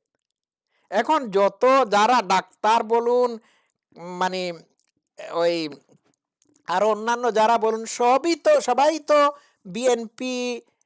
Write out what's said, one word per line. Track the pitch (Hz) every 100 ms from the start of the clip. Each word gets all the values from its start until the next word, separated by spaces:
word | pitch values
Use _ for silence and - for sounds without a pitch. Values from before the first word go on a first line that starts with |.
| _ _ _ _ _ _ _ _ -
এখন | 190 233 311 240
যত | 196 196 196 254 269 226
যারা | 202 220 247
ডাক্তার | 190 190 - _ 214 233
বলুন, | 220 233 233 247 247 226 _ _ _ _ _ 151
মানে | 175 180 185 185 180 165 _ _ _ _ _ - -
ওই | 165 170 170 156 - _ _ _ _ _ _ _ _ -
আরো | 185 214
অন্যান্য | 214 220 240 247
যারা | 208 220 233
বলুন, | 220 220
সবই | 220 - 240 269 330
তো, | 320 311 294
সবাই | 254 247 294 320
তো | 294 294 285 294 _ _ 196
বিএনপি, | 196 254 233 226 - 254 247 247 233 - _